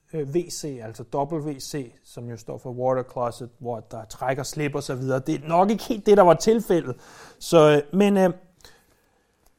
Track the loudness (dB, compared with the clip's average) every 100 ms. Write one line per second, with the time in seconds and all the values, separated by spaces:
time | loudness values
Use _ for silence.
0 | _ -10 -4 -4 -4 -10 -10 -10 -14 -14
1 | -8 -4 -4 -4 -6 -10 -10 -10 -10 _
2 | _ -16 -14 -14 -12 -12 -12 -2 0 0
3 | -2 -6 -6 -6 -16 _ -10 -10 -12 -16
4 | -16 -6 -4 -4 -6 -6 -4 -4 -6 -6
5 | -2 -2 -2 -6 0 2 2 0 -4 -2
6 | 4 6 8 6 4 0 2 -2 -2 -12
7 | -16 -20 -20 _ 2 6 8 6 2 0
8 | 2 4 2 0 _ _ -20 _ _ _
9 | _ _ _ _ _